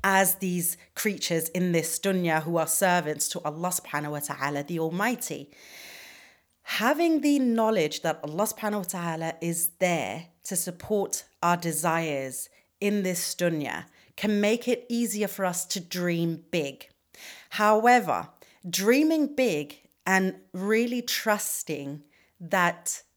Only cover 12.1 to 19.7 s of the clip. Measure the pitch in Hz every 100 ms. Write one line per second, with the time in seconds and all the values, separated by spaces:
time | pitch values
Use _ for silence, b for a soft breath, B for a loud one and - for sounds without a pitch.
12.1 | 139 135 127 - b b _ 202 208 185
13.1 | 175 - - 175 160 131 76 - b b
14.1 | - 214 208 208 240 240 233 - 240 233
15.1 | 202 202 202 185 175 - 196 170 180 175
16.1 | 170 170 165 - 175 139 135 - _ _
17.1 | B B B B - 214 214 240 247 180
18.1 | 98 - _ b b 180 180 196 262 311
19.1 | 320 294 294 254 151 147